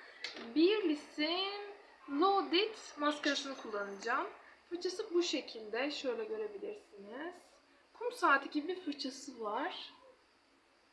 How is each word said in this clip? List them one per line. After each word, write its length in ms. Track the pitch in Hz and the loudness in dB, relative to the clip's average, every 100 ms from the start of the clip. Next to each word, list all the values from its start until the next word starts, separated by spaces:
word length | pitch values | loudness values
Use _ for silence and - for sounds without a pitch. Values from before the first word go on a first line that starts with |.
| - - - - 233 285 | -16 -14 -12 -10 -2 4
Beerless'in 1080 | 349 427 370 294 - - 302 349 392 403 403 - - - - | 6 6 2 0 -4 -2 0 0 -2 -4 -10 -14 -20 -20 -4
Loaded 680 | 277 381 392 285 330 440 - - - | 4 6 6 4 4 2 -2 -12 -2
maskarasını 600 | 294 - 202 185 277 262 | 0 2 2 0 -2 -6
kullanacağım. 720 | 233 208 202 196 226 262 392 - - - - | -6 -4 -4 -4 0 0 0 -6 -18 -20 -8
Fırçası 440 | 349 359 359 - | -4 -2 -4 2
bu 100 | 349 | 2
şekilde. 680 | 339 294 - 226 214 226 285 | 4 0 -2 -8 -4 0 0
Şöyle 340 | 294 269 226 214 | 0 -2 -2 -2
görebilirsiniz. 1080 | 220 208 202 208 208 - 202 202 240 330 - - - _ _ _ | -2 -4 -6 -8 -8 -12 -18 -14 -8 -8 -10 -18 -20 _ _ _
Kum 180 | - 480 | -6 -4
saati 380 | 480 339 277 277 | 4 6 6 4
gibi 180 | 302 302 | -2 -2
bir 140 | 359 | -4
fırçası 640 | 311 269 262 - - 240 | -4 -4 -6 -6 -12 -8
var. 500 | 214 220 330 - - - - - _ _ _ _ _ _ _ | -4 -2 -2 -4 -10 -16 -20 -20 _ _ _ _ _ _ _